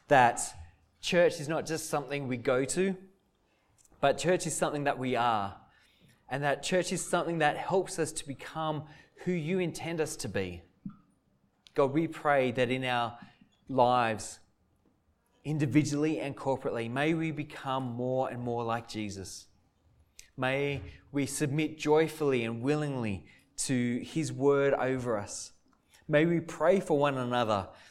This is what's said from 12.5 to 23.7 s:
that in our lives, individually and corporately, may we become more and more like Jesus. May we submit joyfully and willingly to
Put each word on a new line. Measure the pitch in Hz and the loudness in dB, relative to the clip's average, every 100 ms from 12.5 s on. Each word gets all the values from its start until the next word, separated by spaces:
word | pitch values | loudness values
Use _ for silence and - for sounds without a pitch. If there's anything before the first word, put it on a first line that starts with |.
that | 123 123 | 2 0
in | 127 | 0
our | 131 123 117 - - _ _ _ - | 0 0 0 -6 -18 _ _ _ -6
lives, | 131 123 123 117 107 - - - _ _ _ _ _ _ _ _ _ | 4 6 6 2 0 -6 -14 -20 _ _ _ _ _ _ _ _ _
individually | 143 151 147 147 147 143 156 156 | -6 -2 2 4 2 2 0 0
and | 139 135 | -4 -6
corporately, | 135 131 131 110 117 | -2 -2 -2 -4 -4
may | 127 151 | -2 0
we | 165 160 | 0 -2
become | 151 156 - 139 131 | -4 -8 -10 -4 -4
more | 127 117 123 131 127 | -4 -4 -2 0 -2
and | 120 | -4
more | 123 120 | -4 -2
like | 117 117 113 | -2 -4 -4
Jesus. | 107 107 92 95 - - _ _ _ _ _ _ _ - - | -8 -6 -8 -12 -14 -18 _ _ _ _ _ _ _ -20 -4
May | 131 135 143 139 - - - | -2 0 -2 -4 -8 -16 -6
we | 143 135 | -2 -2
submit | - 151 147 156 151 | 0 -2 0 -2 -2
joyfully | 147 151 160 151 147 131 | 2 4 4 0 0 2
and | 113 117 | 0 -2
willingly | 123 151 151 131 113 92 - - _ - | 0 0 0 -2 -2 -4 -8 -20 _ -8
to | - | -2